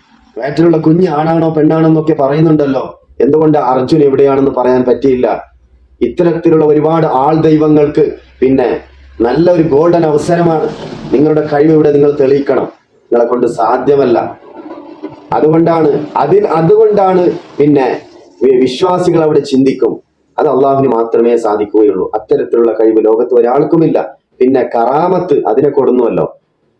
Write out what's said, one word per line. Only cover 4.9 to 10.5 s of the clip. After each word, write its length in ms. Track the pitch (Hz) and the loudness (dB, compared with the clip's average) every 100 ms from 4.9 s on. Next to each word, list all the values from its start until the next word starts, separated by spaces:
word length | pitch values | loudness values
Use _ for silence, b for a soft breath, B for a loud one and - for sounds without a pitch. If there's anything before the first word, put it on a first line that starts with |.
| 117 139 127 120 98 - _ _ _ _ - | 0 0 0 -2 -4 -10 _ _ _ _ -6
ഇത്തരത്തിലുള്ള 640 | 120 117 175 160 165 160 | -4 -2 -2 0 0 2
ഒരുപാട് 420 | 151 151 151 160 156 | 2 2 0 0 0
ആൾ 340 | 131 143 160 | 0 0 2
ദൈവങ്ങൾക്ക് 720 | 156 156 156 151 147 156 143 - - - | 2 2 2 2 2 0 -2 -4 -16 -4
പിന്നെ 400 | 131 135 117 - - - - - | 0 0 -2 -4 -10 -20 -16 -4
നല്ലൊരു 420 | 117 139 175 175 | -2 0 2 2
ഗോൾഡൻ 440 | 151 139 170 170 160 | 2 2 2 2 0
അവസരമാണ്. 640 | 147 - 170 165 | 0 0 0 0